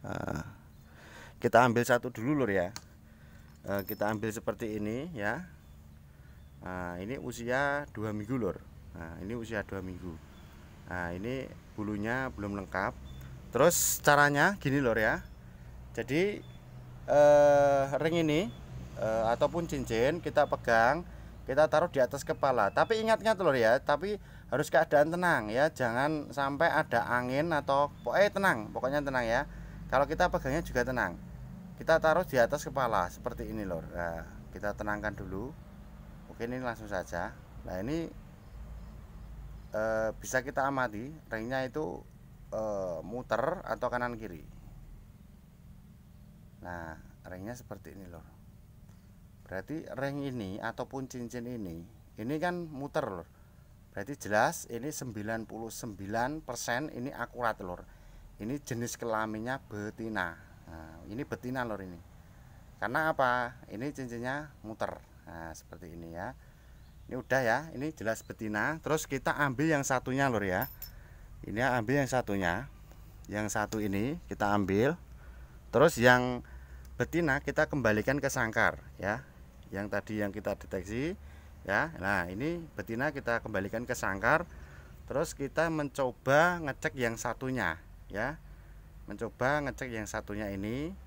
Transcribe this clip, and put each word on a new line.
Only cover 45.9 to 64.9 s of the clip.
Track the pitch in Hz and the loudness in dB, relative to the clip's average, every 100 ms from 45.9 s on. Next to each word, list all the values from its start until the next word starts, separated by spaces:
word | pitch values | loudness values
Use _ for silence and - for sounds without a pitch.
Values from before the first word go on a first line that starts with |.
| - - - - - - - 90 | -20 -20 -20 -20 -20 -20 -14 -8
Nah, | 87 82 80 - - 90 | -8 -8 -10 -14 -18 -14
ringnya | 90 101 | -10 -10
seperti | 123 - 98 82 | -10 -12 -14 -14
ini, | 98 90 | -16 -14
lor. | 82 - - - - - - - - - - - - | -16 -16 -20 -20 -20 -20 -20 -20 -20 -20 -20 -20 -20
Berarti | - 92 - 151 - 127 | -8 -8 -6 -10 -8 -6
ring | 139 143 | -4 -2
ini | 139 123 95 98 | -4 -4 -4 -4
ataupun | 110 113 123 135 131 | -6 -6 -8 -8 -8
cincin | 127 117 123 120 | -8 -8 -8 -8
ini, | 123 95 82 90 - - - | -8 -8 -8 -12 -20 -20 -8
ini | 110 151 | -4 -2
kan | 175 175 | -2 -2
muter, | 165 139 139 160 | -8 -8 -4 -2
Lur. | 131 90 82 - - - - - - | -2 -6 -10 -18 -20 -20 -20 -20 -14
Berarti | - 101 143 | -10 -8 -8
jelas | 98 104 135 170 - | 2 4 4 0 -8
ini | 117 135 | -8 -6
sembilan | 151 131 104 104 113 107 | -8 -8 -6 -4 -4 -6
puluh | 110 113 | -8 -8
sembilan | - 117 95 98 110 127 156 | -8 -10 -8 -4 0 0 -2
persen | 151 120 - 120 151 - | -8 -8 -2 -2 -4 -6
ini | 127 | -8
akurat, | - 117 117 117 107 | -6 -8 -2 -2 -2
Lur. | 95 87 87 - - - - - | -6 -10 -12 -20 -20 -20 -20 -10
Ini | 104 143 | -6 -6
jenis | - 117 120 - | -6 -6 -4 -6
kelaminnya | 117 110 110 107 117 135 - | -2 -2 -2 -4 -6 -6 -8
betina. | 104 104 107 113 107 87 82 - - - | -8 -8 -6 -6 -2 -4 -6 -18 -20 -18
Nah, | 80 80 80 - | -16 -16 -16 -12
ini | 107 143 | -8 -6
betina, | 110 123 131 120 | -6 -4 -4 -4
Lur, | 101 95 | -4 -8
ini. | 87 - - - - - - - - | -12 -16 -20 -20 -20 -20 -20 -20 -6
Karena | 104 135 156 | -2 0 0
apa? | 156 127 123 123 123 - | 4 4 4 0 -8 -12
Ini | 101 139 | -8 -6
cincinnya | 139 127 117 123 143 151 - 107 | -6 -8 -6 -4 -6 -8 -14 -14
muter. | 110 - | -6 -4